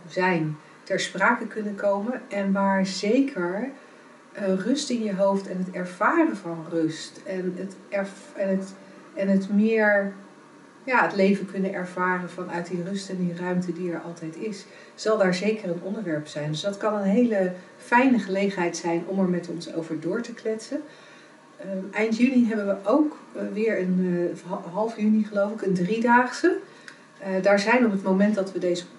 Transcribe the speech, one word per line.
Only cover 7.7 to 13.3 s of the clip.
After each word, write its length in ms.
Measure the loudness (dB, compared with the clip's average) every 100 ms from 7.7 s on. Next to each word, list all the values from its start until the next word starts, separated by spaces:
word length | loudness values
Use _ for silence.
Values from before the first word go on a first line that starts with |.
| -12 -6
erv-, 480 | -4 -4 -8 -18 -6
en 120 | -2
het, 240 | 0 -2 -12 -20 -20 -16
en 140 | -4 2
het 240 | 2 4
meer, 580 | 4 4 6 6 4 2 -6 -18 -20 -20 -20 -20 -16
ja, 180 | 0 2
het 120 | 2 4
leven 340 | 4 4 0
kunnen 220 | -4 -4
ervaren 560 | -2 -6 -2 0 0 -4
vanuit 360 | -8 -8 -6 -6
die 140 | -6 -4
rust 200 | -6 -6
en 80 | -4
die 180 | -4